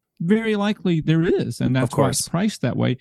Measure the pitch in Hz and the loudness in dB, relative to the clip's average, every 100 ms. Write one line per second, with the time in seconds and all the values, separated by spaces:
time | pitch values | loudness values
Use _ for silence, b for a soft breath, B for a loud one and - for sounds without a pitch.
0 | _ _ 165 220 220 208 202 202 185 165 | _ _ 0 0 2 0 0 0 0 0
1 | 151 160 170 381 - - 123 131 - - | 2 2 2 0 -2 -2 0 0 0 0
2 | 135 127 - 170 214 - 123 113 120 127 | 0 0 -4 -2 -2 -2 -4 0 -2 -2